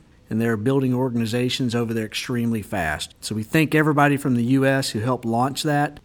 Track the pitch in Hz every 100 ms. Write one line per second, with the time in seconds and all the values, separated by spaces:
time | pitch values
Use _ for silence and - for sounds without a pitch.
0 | _ _ - 110 117 110 113 135 131 123
1 | 131 117 113 123 123 127 127 120 117 113
2 | 107 - - 120 117 113 101 104 80 76
3 | - - - 107 107 160 151 156 156 147
4 | 143 139 139 120 117 135 135 135 131 117
5 | 120 123 117 117 131 135 156 147 147 147